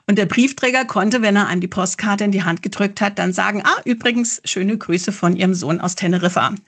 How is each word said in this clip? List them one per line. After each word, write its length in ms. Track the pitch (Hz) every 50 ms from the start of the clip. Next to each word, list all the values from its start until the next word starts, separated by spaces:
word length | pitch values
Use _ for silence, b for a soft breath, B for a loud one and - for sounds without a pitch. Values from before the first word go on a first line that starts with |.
| B -
Und 100 | 202 208
der 80 | 202
Briefträger 580 | 170 214 240 247 269 269 - - 247 247 262 262
konnte, 380 | 254 - 208 190 214 254 247 220
wenn 140 | 208 202
er 100 | 202 202
einem 140 | - 175 185
die 80 | 180 185
Postkarte 560 | - 202 185 185 - - - 214 202 202 214
in 80 | 202 196
die 100 | 185 165
Hand 180 | 170 165 165
gedrückt 400 | - 196 - - 202 202 202 -
hat, 180 | 208 202 202 -
dann 140 | 175 185 180
sagen, 300 | 185 185 196 208 202 -
„Ah, 160 | 285 370 508 -
übrigens, 560 | - 240 226 - 247 240 240 240 - - - -
schöne 320 | - - 196 185 202 226
Grüße 360 | 214 - - 170 175 175 - 202
von 240 | - - 170 180
Ihrem 180 | 180 185 185 190
Sohn 260 | 175 113 139 165 170
aus 140 | - 180 -
Teneriffa.“ 600 | - 202 170 185 180 170 180 - - 117 - 208 - -